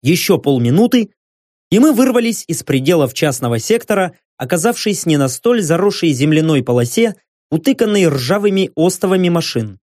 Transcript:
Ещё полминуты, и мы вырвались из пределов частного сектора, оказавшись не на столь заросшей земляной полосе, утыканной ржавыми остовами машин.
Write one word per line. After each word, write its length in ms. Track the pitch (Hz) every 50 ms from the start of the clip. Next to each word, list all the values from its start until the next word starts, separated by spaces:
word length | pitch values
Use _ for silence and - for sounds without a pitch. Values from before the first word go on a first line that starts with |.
| -
Ещё 360 | 127 175 175 - - 190 147
полминуты, 720 | - 147 139 127 123 117 131 175 226 240 - 247 220 - _ _ _ _ _ _ _ _ _ _ _ _
и 80 | - 208
мы 140 | 254 311 294
вырвались 520 | 226 262 269 226 240 233 233 226 - - -
из 140 | 165 - -
пределов 520 | - 139 131 131 139 180 165 143 120 -
частного 440 | - 165 151 127 - - 120 117 113
сектора, 580 | - - 214 233 233 - 214 196 185 175 - _ _ _ _
оказавшись 720 | _ 131 123 180 165 156 226 233 - - 220 202 - -
не 120 | 165 156 143
на 100 | 139 131
столь 340 | 127 - _ 233 247 233 196
заросшей 480 | 143 165 170 196 202 196 - - 165
земляной 520 | 143 120 139 156 156 156 156 160 156 139 123
полосе, 520 | - 123 123 120 120 - - 233 226 202 _ _ _ _ _ _ _
утыканной 580 | - 160 - 277 269 - 233 214 208 202 185 165
ржавыми 600 | 143 135 123 123 185 208 202 208 196 190 190 - _
остовами 540 | - 160 185 185 - - 185 190 185 185 175
машин. 500 | 170 170 160 - - 123 110 104 98 -